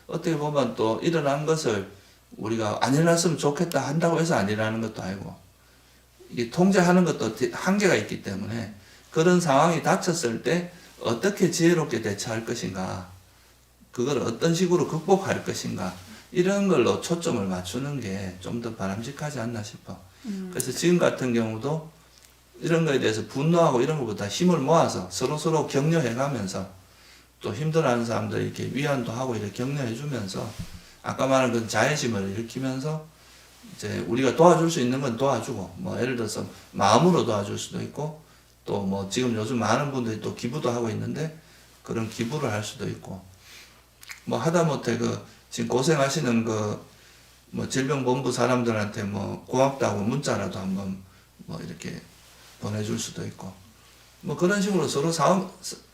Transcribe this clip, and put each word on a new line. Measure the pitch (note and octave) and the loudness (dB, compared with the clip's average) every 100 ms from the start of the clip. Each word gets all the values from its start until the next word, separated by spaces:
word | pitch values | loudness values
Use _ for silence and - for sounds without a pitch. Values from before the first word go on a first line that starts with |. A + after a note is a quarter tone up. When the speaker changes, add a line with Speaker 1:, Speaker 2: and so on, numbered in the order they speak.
| - | -10
Speaker 1:
어떻게 | - E3+ D3 | -6 -2 -2
보면 | D3 D3 A#2+ A2+ | 0 0 0 0
또 | A2 A2 | 0 2
일어난 | - D#3+ C#3+ C#3+ D3+ | 0 2 2 0 0
것을 | D#3+ C3 G#2 F#2+ - - _ _ - | 0 2 0 -4 -12 -20 _ _ -10
우리가 | G#2+ A2+ G#2+ G#2 | -4 -2 0 0
안 | A#2 | 2
일어났으면 | C#3+ E3+ E3+ F3 D3 | 4 4 4 2 2
좋겠다 | C#3+ C#3+ E3 C#3 B2+ | 0 0 -2 -2 -2
한다고 | D#3 E3+ D#3+ | 0 2 2
해서 | E3 C3+ | 2 2
안 | G2 | 0
일어나는 | G#2+ A2 A2+ | 0 -2 -2
것도 | A2 - | -6 -6
아니고, | F#2 G2 F2+ F#2 - _ _ _ _ _ _ _ - | -8 -8 -10 -14 -20 _ _ _ _ _ _ _ -10
이게 | B2+ A#2 | -6 -4
통제하는 | - F#3+ F#3+ F3 F3+ E3+ | 2 4 6 6 6 4
것도 | - A2+ - | 2 -2 -2
디-, | B2 | -4
한계가 | - F#3 G3+ G3 A#2+ | -2 0 2 4 2
있기 | G2+ - | 0 -6
때문에 | - F#2+ F#2+ A#2 G#2 - - - - | -8 -8 -6 -6 -8 -12 -20 -20 -4
그런 | D#3+ E3+ F3+ | 2 6 6
상황이 | E3 C3+ E3 D#3+ | 6 6 6 4
닥쳤을 | D3 F#3+ - D#3+ A#2+ A2+ | 2 2 2 0 -2 -2
때 | B2 F3 F3 - - - | 0 0 -2 -12 -20 -8
어떻게 | - A#2 G3 G3+ F3+ | -4 0 0 2 0
지혜롭게 | - E3 E3 D3 A2 | 4 4 4 2 -2
대처할 | A2 G2 - A2+ A2+ | -2 -4 -4 -4 -4
것인가, | A#2 A2 F#2+ F#2+ G2+ F2+ - - _ _ _ _ _ - | -6 -4 -4 -6 -6 -10 -18 -20 _ _ _ _ _ -12
그걸 | - B2+ C3+ | -4 -2 0
어떤 | G2 A#2 E3 | -2 0 0
식으로 | E3 F3+ F3 F3 | 2 4 4 2
극복할 | D#3 G3 F#3+ - - - | -2 2 2 2 -2 -2
것인가, | - A#2+ A2 F#2 - - - - | -6 -6 -6 -6 -8 -16 -20 -6
이런 | - F3+ G3+ G3 | 0 2 2 4
걸로 | D3+ G#2 G2+ | 4 4 2
초점을 | - E3+ E3+ A#2+ F#2+ | -2 -2 -2 -2 -2
맞추는 | F2+ F#2 B2 C#3+ C#3 | -4 -4 -6 -6 -6
게 | G2+ G2 F#2+ F2+ | -6 -6 -8 -10
좀 | - A#2 | -8 -8
더 | A#2 A2 | -8 -6
바람직하지 | F#2+ G2 B2+ C#3+ D3+ C3+ | -6 -4 -8 -8 -8 -6
않나 | A2+ A#2 | -6 -6
싶어. | G#2 - - F#2+ - - A#3+ | -10 -14 -16 -18 -18 -16 -10
Speaker 2:
음. | G3 F#3 | -8 -8
Speaker 1:
그래서 | F3+ B2+ | -6 -4
지금 | - E3+ F3 | 0 2 4
같은 | C3+ - B2+ | 4 2 0
경우도 | A#2 A2 A2 C3 D#3 D#3 - - - - _ _ - | 0 0 -2 -4 -4 -6 -18 -20 -20 -20 _ _ -8
이런 | D3+ E3 | 0 2
거에 | D#3 C3 | 4 2
대해서 | A2 A2 - | 2 0 -4
분노하고 | C#3 D#3 E3+ D#3+ B2 | 0 2 6 6 4
이런 | C#3 D#3 | 2 0
것보다 | A#2 G2 G2+ | -4 -4 -4
힘을 | - F3+ D#3+ | 2 4 4
모아서 | C3+ E3 B2+ G2 F#2 | 4 4 4 0 -6
서로서로 | - B2+ D3+ E3 D#3 C3+ | -2 -2 0 2 2 2
격려해가면서, | C#3 D3+ E3 B2 A#2 C#3+ B2 F#2+ G2 F#2+ - - - - - - _ | 2 2 2 2 0 -2 -2 -4 -6 -8 -14 -20 -20 -20 -20 -20 _
또 | A#2 | -8
힘들어하는 | G#2+ D#3 D#3+ D3 A#2+ | -4 0 2 4 2
사람들 | A#2 G#2+ G#2+ G#2+ | 0 -2 -2 -2
이렇게 | G#2 G#2+ G#2+ | -4 -4 -4
위안도 | A#2 D3 C3+ A#2 | -2 0 0 -2
하고 | A#2 C3 A2+ | -4 -4 -4
이렇게 | G2+ | -4
격려해주면서, | - B2+ D3 B2 A#2 D3 A#2+ G2 B2 A2+ - - - - - | -4 -4 -2 -4 -4 -6 -6 -6 -6 -8 -10 -12 -12 -18 -12
아까 | - G#2+ C3 | -8 -2 2
말한 | C3 B2 | 4 4
그 | A#2 G#2+ | 2 0
자애심을 | G#2+ B2+ D3+ B2+ G#2 F#2+ | 2 2 2 0 -2 -2
일으키면서 | G2 A#2 C3 C3 C3 D3+ D#3 D#3 - - - - - - - | -4 -6 -6 -4 -4 -4 -6 -8 -20 -20 -20 -20 -20 -20 -12
이제 | G#2+ G2+ - | -6 -4 -2
우리가 | B2 C3 A#2 | 2 2 8
도와줄 | E3+ D#3 E3 | 8 8 4
수 | E3 | 2
있는 | B2 C3+ | 0 0
건 | C#3 A2+ | -2 0
도와주고, | C#3 A#2+ A2+ A2 F2 F#2+ | 0 0 -2 -8 -8 -8
뭐 | F#2+ G2+ | -8 -4
예를 | B2+ A#2+ | -2 -2
들어서 | G#2+ G#2+ G2+ - - | -4 -6 -8 -12 -12
마음으로 | - G2+ A2 F3 D#3+ A2+ | 0 6 8 6 4 2
도와줄 | G#2 G#2 G#2+ | 0 -2 -6
수도 | - A2+ | -8 -8
있고, | A2 - D3+ D#3 - - _ _ - | -8 -8 -8 -10 -20 -20 _ _ -6
또 | G#2 | -4
뭐 | F#2+ G2 G2 | -2 -2 -2
지금 | B2 B2+ G#2+ | -2 0 0
요즘 | A2+ B2 | -2 0
많은 | G#2 B2 C#3+ | 2 2 0
분들이 | C3 A#2 G#2 | -2 -4 -4
또 | B2 - | -6 -6
기부도 | A#2+ D3+ B2 | -6 -4 -2
하고 | A#2 A#2 | -2 -2
있는데 | G#2+ A2 B2+ D#3 - - - - - | -2 -4 -4 -6 -8 -20 -20 -20 -20
그런 | - A#2 A2 | -8 -4 -4
기부를 | - A#2 D3+ C3+ | -4 -4 -2 -2
할 | G#2 | -2
수도 | G#2 - G2 | -6 -8 -8
있고, | - - F#2+ - - - - - - _ _ - - - | -8 -10 -14 -14 -20 -20 -20 -20 -20 _ _ -20 -14 -4
뭐 | A#2 | -2
하다못해 | D3 E3+ D#3+ C3 A#2+ A2+ | 2 2 2 0 -2 0
그 | A#2 G#2+ - - - | -2 -4 -8 -20 -14
지금 | - A2+ | -6 -2
고생하시는 | B2 C#3+ D3+ C3+ D#3+ C3+ A#2 | 0 2 4 2 2 2 2
그 | A2 G#2+ G#2 G#2+ - - - - - - - | 2 0 -2 -4 -10 -20 -20 -20 -20 -20 -10
뭐 | G2 - | -6 -4
질병본부 | C3 C3+ C#3+ B2 B2+ B2 | -2 0 0 0 0 0
사람들한테 | A#2+ A#2+ B2 A#2 A2 G2+ G#2+ | 0 2 2 2 0 -2 -4
뭐 | G2+ G2+ G2+ G2+ - | -4 -4 -4 -6 -4
고맙다고 | B2+ D#3 F3 A2+ G#2 | 2 2 2 0 0
문자라도 | G2+ C#3+ C#3 A2 G2 F#2+ | 0 0 0 -2 -2 -4
한번 | F#2+ F#2+ F#2+ F#2+ - - _ - - | -4 -4 -4 -8 -12 -20 _ -20 -12
뭐 | D#3+ | -10
이렇게 | - E3+ F3 - - - - - - - | -10 -12 -12 -12 -16 -20 -20 -20 -20 -12
보내줄 | G#2+ G#2+ G#2+ A2+ | -6 -4 -4 -4
수도 | - - G#2+ | -6 -8 -10
있고, | - F#3 - - - - - - - | -10 -14 -16 -20 -20 -20 -20 -20 -14
뭐 | - C#3+ | -8 -2
그런 | F3+ G3+ | 0 2
식으로 | G3 F#3 C3+ | 2 2 2
서로 | C#3 D#3+ | 0 0
사-, | E3 D3 F#3+ - - - - - | 2 4 4 0 -10 -14 -14 -18